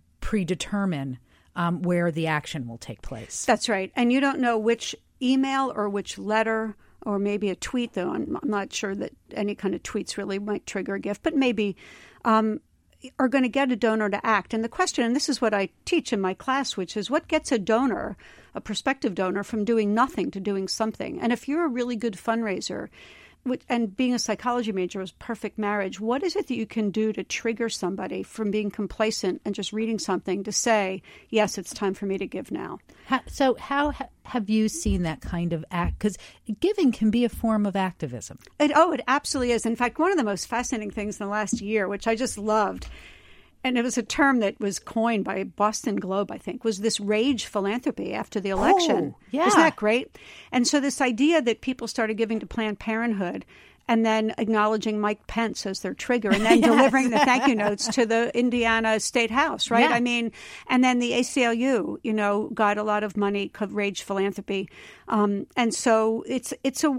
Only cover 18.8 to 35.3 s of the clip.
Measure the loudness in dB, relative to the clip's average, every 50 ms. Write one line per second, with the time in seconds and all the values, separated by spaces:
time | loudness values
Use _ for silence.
18.8 | -2 -2 -2 0 -2 -2 0 0 -2 0 0 -2 -4 -2 -2 -2 0 2 2 2
19.8 | 2 2 2 2 2 2 0 -2 -4 -4 -4 -4 -4 -2 -2 -2 -4 -4 -4 -4
20.8 | -4 -4 -4 -6 -8 -8 -6 -4 -2 -2 -2 -2 -4 -4 -2 -2 -2 -2 -2 -2
21.8 | -4 -4 -4 -4 -4 -4 -6 -4 -2 -2 -2 0 -2 -2 -4 -4 -6 -8 -8 -8
22.8 | -8 -10 -14 -20 -20 -20 -20 -20 -20 -20 _ _ _ -4 -4 -4 -4 -4 -2 -2
23.8 | -2 -2 -2 0 0 0 0 0 -2 -2 -4 -2 -2 -2 -2 0 -2 -2 -2 -2
24.8 | -4 -4 -4 -8 -8 -10 -12 _ -10 -8 -8 -6 -8 -8 -6 -4 -2 -2 -2 -2
25.8 | -2 -4 -6 -4 -2 -2 -2 0 -2 -2 -2 -2 -4 -4 -4 -4 -4 -4 -2 -2
26.8 | -2 0 0 0 0 0 -2 -4 -6 -6 -8 -4 -4 -4 -2 -2 -4 -4 -4 -4
27.8 | -4 -4 -4 -4 -6 -6 -6 -8 -8 -8 -6 -4 -2 0 0 0 -2 -2 -4 -4
28.8 | -6 -6 -2 0 0 0 0 0 -2 -2 -2 -2 -4 -6 -6 -4 -6 -6 -4 -4
29.8 | -2 -2 -2 -2 -2 -2 -2 -2 -2 -2 -4 -4 -4 -4 -4 -2 2 2 2 2
30.8 | 2 0 -4 -6 -10 -16 -20 -20 -10 _ 2 2 2 2 0 -6 -10 -10 -6 -2
31.8 | -2 -2 -2 -2 -4 -4 -2 -4 -4 -6 -8 -10 -8 -6 -8 -6 -6 -8 -10 -12
32.8 | _ -20 -20 -20 -6 -4 -4 -4 -4 -8 -2 2 2 2 2 0 -4 -4 -2 0
33.8 | 0 0 -2 -6 -10 -12 _ _ _ -6 -4 -4 0 2 2 2 2 2 0 -2
34.8 | 0 0 0 2 0 -2 -4 -6 -6 -6